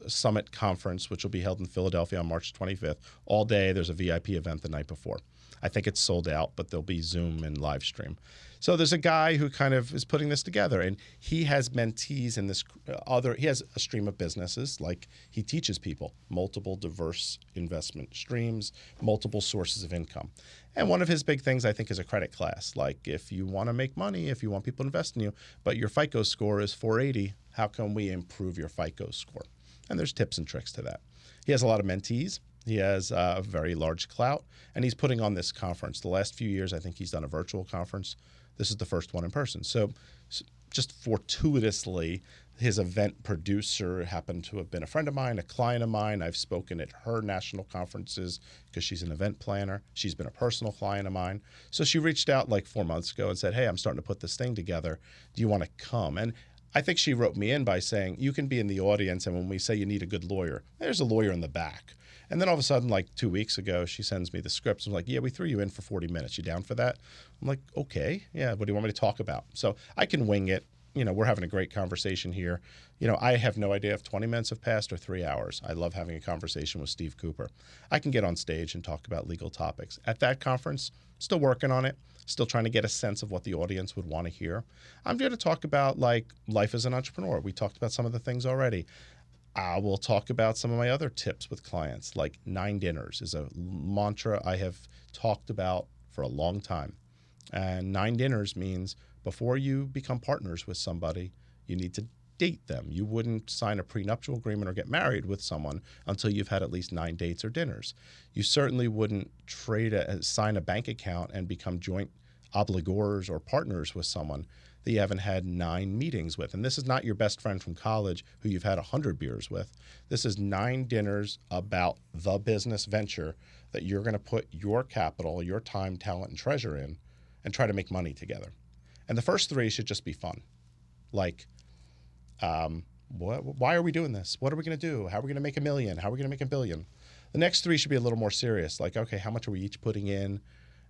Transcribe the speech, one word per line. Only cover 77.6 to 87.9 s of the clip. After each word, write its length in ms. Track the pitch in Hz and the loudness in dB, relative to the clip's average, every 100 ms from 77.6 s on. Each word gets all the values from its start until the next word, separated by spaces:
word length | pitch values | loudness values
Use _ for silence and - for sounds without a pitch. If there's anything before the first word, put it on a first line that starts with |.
| - - - | -20 -20 0
I 80 | 143 | 0
can 120 | 147 | 2
get 140 | 127 | 2
on 120 | 95 85 | 2 0
stage 380 | - 80 80 | -2 -4 -4
and 100 | 87 | -6
talk 220 | 87 76 - | -6 -8 -4
about 200 | 82 - | -6 -4
legal 220 | 85 82 | -6 -8
topics. 500 | - 78 - - - | -4 -4 -4 -10 -8
At 140 | - 110 | -4 2
that 200 | 127 135 | 2 2
conference, 520 | 131 131 160 139 - - - - | 0 0 0 -4 -6 -12 -20 -10
still 220 | - 180 | 0 4
working 300 | 139 123 135 | 4 4 4
on 160 | 127 131 | 4 2
it, 100 | - - - - | -2 -10 -14 -6
still 200 | - 117 | 0 2
trying 180 | 117 | 2
to 60 | 113 | 4
get 140 | 117 | 4
a 40 | 104 | 2
sense 340 | - 113 104 | 2 0 -2
of 80 | 107 | -2
what 140 | 92 | -4
the 100 | - | -2
audience 420 | 82 90 95 95 - | -2 0 -2 -4 -6
would 100 | 87 | -4
wanna 220 | 80 87 | -4 -4
hear. 360 | - 87 98 - - - - - | -4 -4 -4 -6 -14 -20 -8 -2
I'm 100 | 233 | 2
gonna 200 | 269 240 | 0 0
talk 260 | 160 156 | 0 0
about, 340 | 156 143 139 - | 2 4 4 4
like, 280 | 127 117 117 - - | 4 4 2 -8 0
life 280 | 107 107 | 4 4
as 100 | 117 | 2
an 80 | 123 | 0
entrepreneur. 480 | 127 131 - 185 98 | 0 -2 -6 -2 -2
We 120 | 95 | -2
talked 260 | 92 104 - | -4 -4 -2
about 140 | 117 | -4